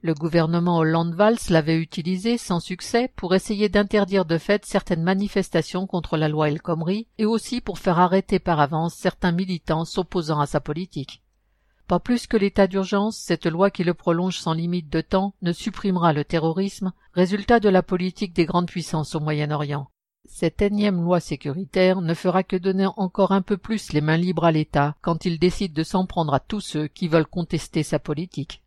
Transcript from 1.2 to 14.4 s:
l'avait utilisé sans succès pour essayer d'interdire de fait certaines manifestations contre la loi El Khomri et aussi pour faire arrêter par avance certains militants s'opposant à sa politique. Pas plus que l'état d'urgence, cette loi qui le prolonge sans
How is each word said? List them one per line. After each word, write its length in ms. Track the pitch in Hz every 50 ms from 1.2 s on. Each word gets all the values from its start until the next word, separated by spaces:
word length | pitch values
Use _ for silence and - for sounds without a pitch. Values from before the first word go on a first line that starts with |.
| 208 214 233 233 - -
l'avait 280 | 180 160 151 151 165 160
utilisé 580 | 165 - - - 156 165 185 185 185 233 240
sans 220 | 233 - - 185 170
succès 520 | - - 180 180 - - - 233 247 240 _
pour 180 | - - 175 180
essayer 340 | 190 - - 220 196 214 208
d'interdire 560 | 180 208 208 196 - 214 196 180 190 196 185
de 140 | 156 165 165
fait 260 | - - 202 208 -
certaines 380 | - - 202 - - 185 165 165
manifestations 840 | 175 190 196 202 202 - 196 185 - - 170 160 - - 185 190
contre 300 | 190 - 180 165 - -
la 120 | 156 151 151
loi 200 | 151 151 156 151
El 120 | 147 156
Khomri 460 | - - 170 160 165 156 190 214 226 _ _ -
et 80 | 220
aussi 340 | 208 226 220 - - - 247
pour 180 | - - 180 -
faire 200 | - 196 170 165
arrêter 400 | 180 175 180 190 190 - - 185
par 220 | - - 170 151
avance 340 | 147 139 160 156 165 170 -
certains 380 | - - 190 - - - 180 170
militants 520 | 170 190 185 185 160 _ - 165 160 170
s'opposant 560 | - - - 185 - - 190 165 151 160 151
à 60 | 147
sa 120 | - - 147
politique. 640 | - - 147 156 185 - - 151 131 - - - _ _ _ _ _ _ _ _ _ _ _ _ _
Pas 140 | _ 180 175
plus 260 | - - 240 240 -
que 120 | - - 220
l'état 280 | 196 202 - - 196
d'urgence, 500 | 190 185 196 190 185 - 202 202 220 214
cette 300 | - - - 175 160 -
loi 240 | 175 160 165 190 202
qui 140 | - - 180
le 100 | 165 175
prolonge 440 | - - - 170 170 180 185 175
sans 160 | -